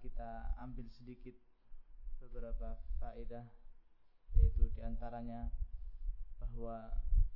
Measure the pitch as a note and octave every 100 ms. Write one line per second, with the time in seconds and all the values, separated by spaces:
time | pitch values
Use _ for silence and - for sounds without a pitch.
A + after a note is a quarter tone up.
0 | - - A#2 A2+ A#2+ A#2+ B2+ A#2 A#2 -
1 | B2 B2 B2+ - - _ - - - -
2 | - - A#2+ A#2 A#2 A2 A2 A2+ - -
3 | A#2 A2+ A2+ - A#2 - - - - -
4 | - - - - - - - - A2+ B2
5 | A#2+ A#2 A#2+ A#2 A#2 - - - - -
6 | - - - - A2+ A2 A2+ A2+ A2+ -
7 | - - -